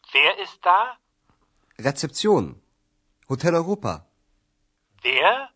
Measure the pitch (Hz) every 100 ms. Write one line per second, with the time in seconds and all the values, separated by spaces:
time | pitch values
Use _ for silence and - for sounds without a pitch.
0 | - 139 147 196 185 - 180 185 240 247
1 | _ _ _ _ _ _ _ - 120 143
2 | 156 - 214 185 80 - _ _ _ _
3 | _ _ _ 131 165 170 165 202 110 78
4 | _ _ _ _ _ _ _ _ _ _
5 | - 127 170 254 269